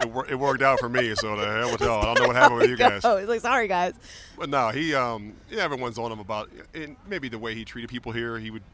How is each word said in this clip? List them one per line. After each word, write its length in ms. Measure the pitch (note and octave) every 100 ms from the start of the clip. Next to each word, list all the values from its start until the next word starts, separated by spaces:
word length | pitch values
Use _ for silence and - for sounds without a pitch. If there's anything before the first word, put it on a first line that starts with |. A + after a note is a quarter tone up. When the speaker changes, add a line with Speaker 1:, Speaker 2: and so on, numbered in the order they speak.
Speaker 1:
it, 100 | A#2
wor-, 140 | B2 -
it 120 | C3
worked 240 | C#3 C3+
out 160 | C3+ B2
for 100 | A#2+
me, 240 | B2+ A#2 G#2+
so 200 | A2 G#2
the 100 | G#2
hell 260 | G#2+ B2
with 100 | A#2+
Speaker 2:
<laughs> 0 |
Speaker 1:
y'all. 200 | - A2
I 40 | G#2
don't 160 | -
know 60 | -
what 80 | B2
happened 260 | - A#2+
with 80 | B2
you 40 | A#2+
guys. 280 | B3 G3+ A#3+
Speaker 2:
Oh, 120 | G3
it's 120 | G3+
like, 120 | A#3
sorry, 260 | A#3+ C4 G#3
guys. 260 | F3+ F3+ - - - - -
Speaker 1:
But 120 | D#3+
no, 200 | C#3 A2+
he, 260 | C3 D#3+ C#3
um, 380 | B2 A2+ G#2 - -
yeah, 120 | A3
everyone's 360 | E3+ C3 B2 A2
on 120 | A#2
him 80 | G#2+
about, 300 | G2+ G#2+ G#2+ - -
and 220 | E3 D3+ C3+ G3
maybe 220 | F#3 C3
the 80 | A2+
way 160 | A2+
he 100 | A2+
treated 260 | A2 A#2+ A#2
people 200 | B2 A#2+
here. 280 | A#2 A#2 A2+
He 100 | A2
would, 140 | A2 -